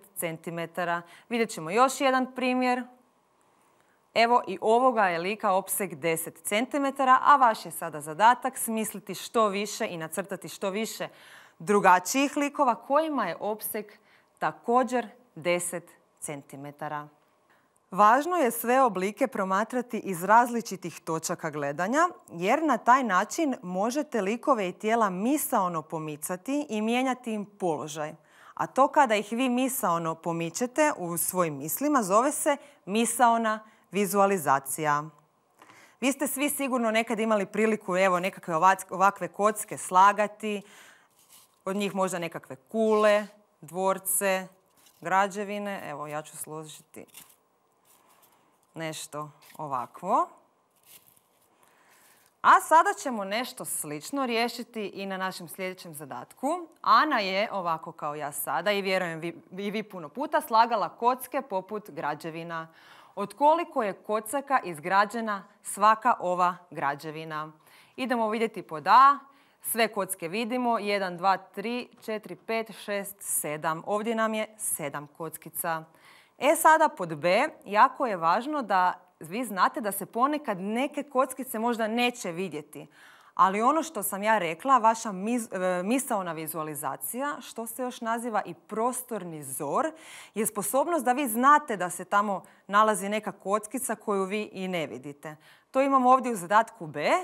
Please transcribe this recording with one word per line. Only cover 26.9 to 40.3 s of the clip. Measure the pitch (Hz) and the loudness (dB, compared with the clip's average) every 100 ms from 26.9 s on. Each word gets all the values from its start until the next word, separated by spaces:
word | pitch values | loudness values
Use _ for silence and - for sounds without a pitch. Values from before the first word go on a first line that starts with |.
| 240 262 247 247 | 0 0 -4 -6
im | 214 196 | -8 -8
položaj. | - 185 147 147 156 151 160 _ _ - | -4 -2 -2 -4 -8 -10 -10 _ _ -16
A | - 165 | -8 -4
to | - 269 | 2 4
kada | 302 269 208 | 6 4 4
ih | 214 | 0
vi | 233 262 | -2 0
misaono | 240 262 254 196 170 165 165 | 0 0 0 0 0 -2 -4
pomičete | 180 170 165 - 240 247 302 - | -4 -2 -4 -4 -4 2 2 0
u | 175 170 | -4 -4
svojim | - 180 165 143 | -2 0 0 -2
mislima | 151 - 285 285 | -6 -4 2 2
zove | 190 202 269 | 4 4 4
se | 294 311 285 - - - | 0 0 0 -2 -18 -4
misaona | 208 233 - 240 226 226 214 - _ _ | 0 0 4 4 4 2 -2 -8 _ _
vizualizacija. | 175 202 202 196 196 143 139 - - 151 147 156 - _ _ _ _ - - - - | -2 0 4 4 4 2 2 0 -4 0 0 -2 -12 _ _ _ _ -20 -20 -20 -4
Vi | 254 | -2
ste | 269 302 | 0 -2
svi | - 285 | -2 -2
sigurno | - 277 247 233 | -2 -2 0 0
nekad | 220 233 214 | 0 0 0
imali | 226 214 190 | 2 0 0
priliku, | 208 220 214 - 180 | 0 0 0 -2 2
evo, | 190 180 | 2 2
nekakve | 180 - - 160 | -2 -6 -4 4
ovac-, | 185 190 - | 4 4 0
ovakve | 180 190 196 170 | 2 2 2 -6
kocke | - 208 214 - 143 | 0 0 0 -6 -8
slagati, | - 180 196 202 208 | 0 6 6 6 -2